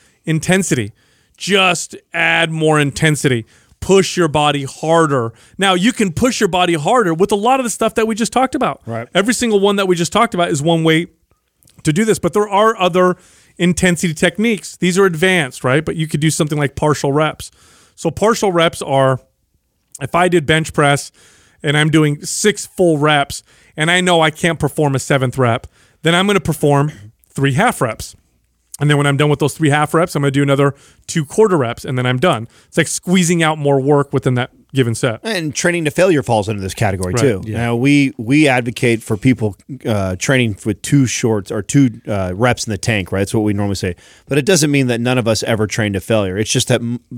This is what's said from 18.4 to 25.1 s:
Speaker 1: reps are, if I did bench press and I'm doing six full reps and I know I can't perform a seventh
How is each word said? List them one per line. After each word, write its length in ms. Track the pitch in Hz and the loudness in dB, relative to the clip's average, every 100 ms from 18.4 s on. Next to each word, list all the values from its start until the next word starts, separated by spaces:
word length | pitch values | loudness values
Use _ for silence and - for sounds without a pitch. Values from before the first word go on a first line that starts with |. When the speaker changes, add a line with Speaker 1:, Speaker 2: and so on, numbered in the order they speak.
| 208 | 0
Speaker 1:
reps 280 | 170 165 - | 2 2 0
are, 380 | - 135 135 131 _ _ _ _ _ _ _ - | -2 2 2 2 _ _ _ _ _ _ _ -12
if 140 | 135 | -4
I 140 | 170 180 | -2 0
did 180 | 175 147 | 0 0
bench 260 | 160 160 | 0 0
press 400 | - 143 143 - _ _ _ _ _ | 0 2 2 -4 _ _ _ _ _
and 140 | 151 147 | -2 0
I'm 140 | 156 | 2
doing 340 | 156 151 147 | 4 2 0
six 420 | - - 208 202 - | -6 -2 0 -2 -4
full 320 | - 180 151 | 0 2 2
reps 440 | 151 147 139 - - _ _ - | 2 2 0 -6 -16 _ _ -4
and 140 | 156 | 0
I 100 | 180 | 2
know 200 | 180 170 | 2 4
I 100 | 156 | 2
can't 280 | 151 175 156 | 0 -2 0
perform 360 | 143 - 147 | -2 0 0
a 40 | 135 | 0
seventh 400 | - | 0